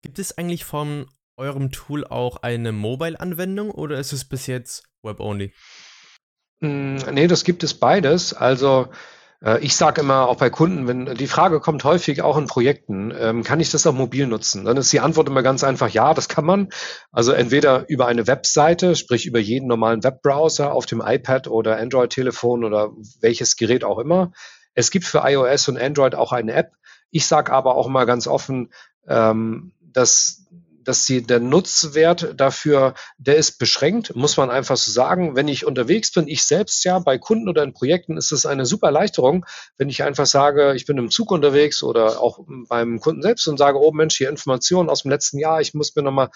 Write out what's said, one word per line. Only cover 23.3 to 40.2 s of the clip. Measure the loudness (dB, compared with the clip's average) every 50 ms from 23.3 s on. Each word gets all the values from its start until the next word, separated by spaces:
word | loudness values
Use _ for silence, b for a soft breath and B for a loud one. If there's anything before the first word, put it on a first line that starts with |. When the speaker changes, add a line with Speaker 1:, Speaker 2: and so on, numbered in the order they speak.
| 0 2 -2 -2 -2
Speaker 2:
Gerät | -2 0 0 0 0 0
auch | -2 -2 -2
immer. | 0 2 2 2 2 0 _ B B B B B B B _
Es | -2 -2 0
gibt | 0 -2 -4
für | 0 -2 0 2
I | 2 2
O | 2 2
S | 2 2 0 0 -2
und | -2 -2
Android | -4 -4 0 2 2 2 2
auch | 0 -2 -2
eine | -2 -4 -4 -2
App. | -2 -2 -2 -2 _ _ b b b b b b -4
Ich | -2 0 2
sag | 2 2 2 2
aber | 0 2 2 2 2
auch | 2 0
immer | 0 2 2 2
ganz | 2 2 0 0
offen, | -2 -2 -2 -2 -4 -6 -6 -6 -8 b b b b b _ _
ähm, | -2 0 2 4 4 2 2 -2 -4 -6 -8 -12 -18 _ _
dass, | _ _ _ 2 2 4 4 2 2 -2 -4 _ _ _ -20 -20 _ _ _ _
dass | _ -4 -2 -2 0
sie, | 0 0 -2
der | 2 2 2 2
Nutzwert | 2 4 2 2 2 2 -2 -2 -2 -2 2 2 4 4 4 0 -2 -8 -2
dafür, | 0 0 0 0 -2 0 2 4 4 4 2 0 B B B B B
der | 0 2 4
ist | 4 4 2 -2 _
beschränkt, | -2 -2 0 2 0 0 0 0 -4 -6 -4
muss | -2 0 0 2
man | 2 0 2
einfach | 0 -4 0 0 -2
so | -2 -2 -2
sagen. | 0 0 2 2 2 0 0 0 0
Wenn | 0 0
ich | 0 -2 -2 -2
unterwegs | -2 -2 -2 0 2 0 0 0 0
bin, | 0 0 -2
ich | 0 -2 -2
selbst | 0 0 2 0 0 -2 -4 -2 0
ja, | 0 0 0
bei | 2 0 0 0
Kunden | 0 -2 -2 0 0 0
oder | 0 0
in | 0 -2
Projekten | -4 -4 0 0 0 0 0 -6 -8
ist | -6 -4 -4
es | -2 -2 -2
eine | -2 -2 -2 -2
super | -2 -2 0 0 2
Erleichterung, | 2 2 0 0 0 2 2 4 4 2 -2 B B B B B B
wenn | _ -6 -4
ich | -4 -4
einfach | -4 -4 0 0